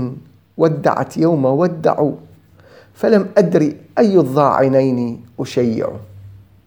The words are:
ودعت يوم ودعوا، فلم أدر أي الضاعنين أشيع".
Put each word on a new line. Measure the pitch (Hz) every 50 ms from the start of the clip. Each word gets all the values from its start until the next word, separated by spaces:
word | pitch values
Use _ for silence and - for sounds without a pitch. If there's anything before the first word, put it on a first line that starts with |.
| 127 120 131 - - - _ _ _ _ - -
ودعت | 160 165 151 143 - 156 - - 135 - -
يوم | 156 160 165 170 143 131
ودعوا، | 127 135 147 180 180 170 160 160 156 - - 151 139 - - - - - _ _ _ _ _ - - - - - _ _
فلم | - - 226 226 196 185 190 - 202
أدر | 175 165 185 165 151 143 - - - _ - -
أي | 233 208 190 175
الضاعنين | 143 131 131 147 143 131 87 - 135 135 135 135 135 135 127 120 120 117 117 - - - - -
أشيع". | 135 - - 127 123 117 110 - - - - 110 - - - - - - - - - _ _ _ _